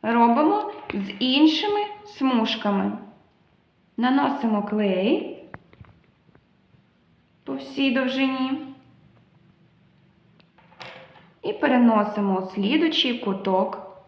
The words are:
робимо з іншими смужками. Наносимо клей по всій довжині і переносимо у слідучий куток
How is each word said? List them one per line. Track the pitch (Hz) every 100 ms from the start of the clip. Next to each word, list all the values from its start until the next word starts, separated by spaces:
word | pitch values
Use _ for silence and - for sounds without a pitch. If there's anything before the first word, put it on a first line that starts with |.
робимо | 214 233 233 233 311 415 - - -
з | 202 196 -
іншими | 254 269 311 311 427 415 415 - -
смужками. | - 262 247 220 - 104 98 101 104 - - _ _ _ _ _ _ _ -
Наносимо | 247 269 269 269 226 208
клей | 202 214 208 185 202 359 - - - - _ _ - - _ _ _ _ _ _ _ _ _ _ _ _ _ _
по | - 269
всій | - - 269
довжині | 247 254 262 269 262 262 285 311 - - _ _ _ _ _ _ _ _ _ _ _ _ _ _ _ _ _ _ - - - - - - _ 359
і |
переносимо | - 294 254 240 220 208 208 202 190
у | 190
слідучий | - 202 302 320 311 262 240
куток | - 196 - 190 190 - - -